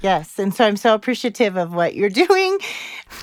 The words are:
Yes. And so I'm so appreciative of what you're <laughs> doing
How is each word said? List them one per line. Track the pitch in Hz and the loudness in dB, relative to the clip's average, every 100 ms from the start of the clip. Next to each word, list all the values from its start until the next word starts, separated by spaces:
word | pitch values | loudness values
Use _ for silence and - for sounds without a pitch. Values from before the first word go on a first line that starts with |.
Yes. | 196 165 156 - | 0 0 -2 -4
And | 196 | -2
so | - 214 | 2 2
I'm | 202 | 2
so | 233 | 2
appreciative | 214 254 233 247 - 208 185 | 2 0 -2 -2 0 0 0
of | 170 | -2
what | 175 170 - | 0 -2 0
you're | 202 | 0
<laughs> | 202 349 | 2 4
doing | 381 381 392 - - - - - - | 4 2 -2 -6 -12 -14 -16 -18 -4